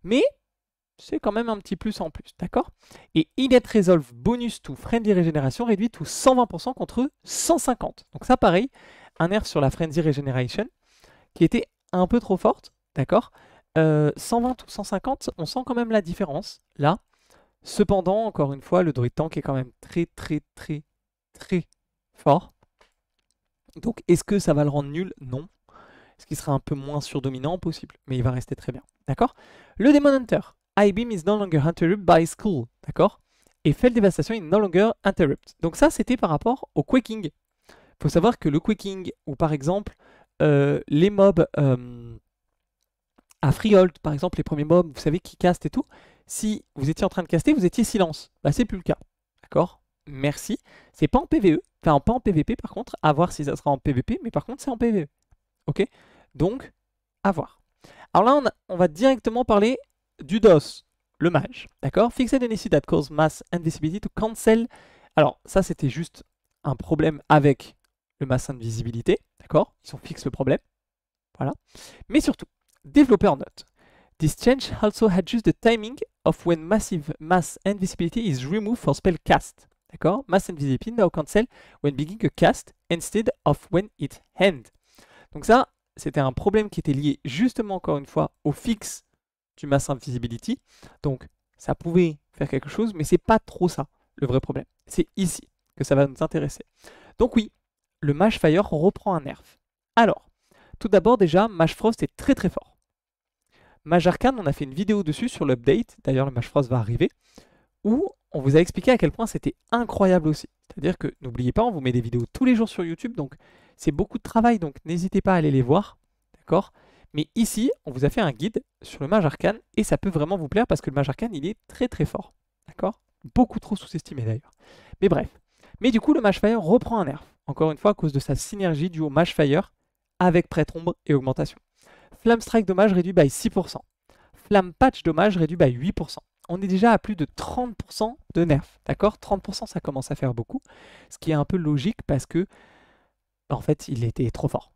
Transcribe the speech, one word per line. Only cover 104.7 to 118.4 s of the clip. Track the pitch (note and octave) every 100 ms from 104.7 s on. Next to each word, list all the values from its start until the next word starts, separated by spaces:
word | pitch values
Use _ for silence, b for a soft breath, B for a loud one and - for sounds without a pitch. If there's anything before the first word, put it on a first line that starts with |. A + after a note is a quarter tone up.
vidéo | C3+ G3+ G#3
dessus | E3 - A#3
sur | -
l'update, | D3 B2 A#2 G3 - _
d'ailleurs | - C3 C3+
le |
mage | B2 -
frost | D3 B2
va | B2+
arriver, | G#2+ A#2 F#3 b b b b b b _
où | G#3 B3 F#4+ _ _
on | D#3
vous | C3+
a | D3+
expliqué | F3+ - C4
à | B3
quel | D#3+
point | - A3+
c'était | - - - _
incroyable | A#3 A3+ - F#3+ F3+ D#3
aussi. | D3+ - _ _
C'est-à-dire | - E3+ F#3
que, | C#3+ -
n'oubliez | C3 A#2+ B2
pas, | G3+
on | A#3+
vous | F3+
met | C3
des | B2
vidéos | A#2 A#2+ A#2
tous | -
les | B3+
jours | A#3 A3+
sur | -
YouTube, | E3+ E3+ A#3+
donc | A#3 C#3 - b b b _
c'est | -
beaucoup | D3 G#3 -
de |
travail, | - A3+ A#3 A3+
donc | D#3+ -
n'hésitez | D#3 E3+ F#3 G3
pas | F#3+
à | F3+
aller | D3+
les | C3+
voir, | B2 E3 - _ _ _ _
d'accord ? | _ - F3 - b b b b
Mais | D3+ D#3
ici, | - A3 G#3+ B3+ -
on | -
vous | B2+
a | C#3+
fait | -
un | F3
guide | A2+